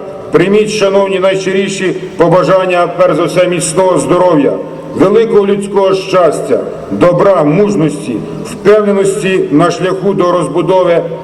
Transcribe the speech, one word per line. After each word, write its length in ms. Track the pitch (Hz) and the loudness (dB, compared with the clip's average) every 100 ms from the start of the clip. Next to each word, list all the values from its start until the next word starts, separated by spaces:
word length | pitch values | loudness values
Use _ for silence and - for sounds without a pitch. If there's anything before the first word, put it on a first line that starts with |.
| - - - | -12 -14 -2
прийміть, 380 | 151 185 208 208 | 0 2 2 0
шановні, 500 | 208 196 196 196 185 | 0 0 0 0 0
найщиріші 760 | 190 190 190 196 185 - 180 160 - - | 0 0 -2 -2 -2 -2 -4 -4 -6 0
побажання, 720 | 165 180 180 190 185 175 170 175 | 2 2 2 2 2 0 0 2
перш 180 | 180 165 | 2 2
за 80 | |
все, 240 | 160 180 180 | 0 0 0
міцного 520 | 175 - 180 185 165 | 0 -2 0 0 0
здоров'я, 540 | 139 180 180 156 123 98 - - - - | 0 2 2 2 0 -2 -8 -12 -6 0
великого 500 | 190 220 214 202 196 | 2 2 2 2 2
людського 480 | 202 202 202 190 | -2 -2 0 0
щастя, 640 | 190 175 180 165 - - 107 - - - | 0 0 2 2 0 -2 -2 -4 -10 -8
добра, 520 | 101 175 175 202 180 | 0 2 4 2 2
мужності, 720 | 147 175 208 196 156 - - 107 - 104 - | 2 2 0 0 -2 -2 -6 -8 -8 -10 -12
впевненості 920 | - 196 214 208 202 190 202 190 185 - | -4 2 4 2 0 0 0 0 0 0
на 200 | 147 175 | 2 2
шляху 420 | 165 185 190 196 | 0 -4 -2 -2
до 180 | 196 175 | 0 0
розбудови 720 | 175 160 175 165 185 175 165 - - | 0 -2 -2 0 2 2 0 -2 -8